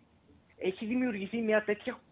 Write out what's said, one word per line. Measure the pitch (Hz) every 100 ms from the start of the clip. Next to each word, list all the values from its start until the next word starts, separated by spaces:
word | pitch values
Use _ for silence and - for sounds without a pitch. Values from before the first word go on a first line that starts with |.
| _ _ _ - _ -
Έχει | 190 - 220
δημιουργηθεί | 254 254 202 190 233
μια | 220 214
τέτοια | 208 208 254 240 _